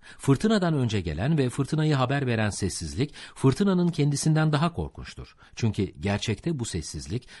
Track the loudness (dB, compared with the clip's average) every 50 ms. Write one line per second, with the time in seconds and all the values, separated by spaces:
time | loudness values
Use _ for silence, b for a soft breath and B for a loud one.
0 | B B B B 2 2 2 4 4 2 2 4 2 2 2 2 2 2 0 0
1 | 0 -2 -2 -2 0 0 2 2 2 0 0 -2 -2 -2 0 0 2 2 2 2
2 | 2 0 0 -2 0 0 0 0 0 0 -2 -2 -4 -4 -4 -6 -8 -6 -2 -2
3 | -2 -4 B B B B B 4 4 4 4 6 2 4 4 4 2 2 2 2
4 | 0 2 0 2 2 2 2 4 2 2 2 2 0 0 -2 -4 -6 -6 -8 -12
5 | -16 -14 -14 -16 -16 -16 -18 B B B B -2 -2 0 0 0 -2 -2 -4 -4
6 | -2 -2 0 0 0 -4 -4 -4 -2 -4 -4 -4 -4 -4 -4 -6 -6 -6 -10 -10
7 | -8 -8 -8 -8 -8 B B B